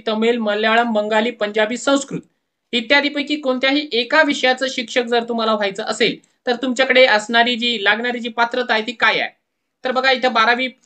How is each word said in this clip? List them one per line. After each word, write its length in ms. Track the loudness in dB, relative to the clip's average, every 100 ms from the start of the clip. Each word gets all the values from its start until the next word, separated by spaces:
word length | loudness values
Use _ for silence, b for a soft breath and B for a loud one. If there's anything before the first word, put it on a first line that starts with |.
| -4
तमिळ, 300 | 0 0 0
मल्याळम, 520 | 0 0 2 2 2
बंगाली, 380 | 0 2 0 0
पंजाबी, 440 | -2 -4 0 0 0
संस्कृत 440 | 0 0 0 -10 -12 _ _ _ _
इत्यादीपैकी 600 | -4 2 2 2 -4 -4 -4
कोणत्याही 500 | -2 0 0 0 0
एका 280 | -4 0 2
विषयाचं 440 | 2 2 0 0 -2
शिक्षक 360 | -4 -4 -2 0
जर 180 | -2
तुम्हाला 300 | 0 -2 0
व्हायचं 300 | 0 -2 -4
असेल 340 | -6 0 -2 -2 _ _ -4
तर 80 | -4
तुमच्याकडे 440 | -2 0 2 6 6
असणारी 480 | 4 2 2 2 0
जी 220 | -2 0
लागणारी 380 | 0 0 -2 -6
जी 100 | -6
पात्रता 420 | -2 -2 -2 -2
आहे 120 | -2 -4
ती 40 |
काय 260 | 0 0 0
आहे? 100 | -4 -10 _ _ _ _
तर 80 | -4
बघा 200 | 0 2
इथं 220 | 2 0
बारावी 340 | 2 2 0 -2 -6